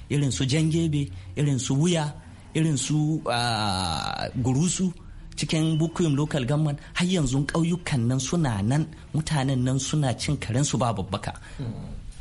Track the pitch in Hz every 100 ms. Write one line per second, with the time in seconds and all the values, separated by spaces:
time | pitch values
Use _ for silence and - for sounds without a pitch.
0 | - 143 143 - 135 151 160 165 165 147
1 | 143 - - - 147 131 123 135 165 170
2 | 151 - - - - 165 160 139 - 151
3 | 151 156 - 117 120 110 107 92 92 76
4 | 50 - - - 120 131 180 175 185 -
5 | - - - - 151 160 160 156 165 -
6 | 165 139 151 156 120 147 156 139 - -
7 | 180 185 139 135 143 165 165 175 - 135
8 | 117 131 - 175 147 104 101 143 156 -
9 | - 147 156 156 131 131 127 131 - 151
10 | 139 117 - 87 - 110 143 123 120 101
11 | 90 101 - - - - 123 101 98 -
12 | - -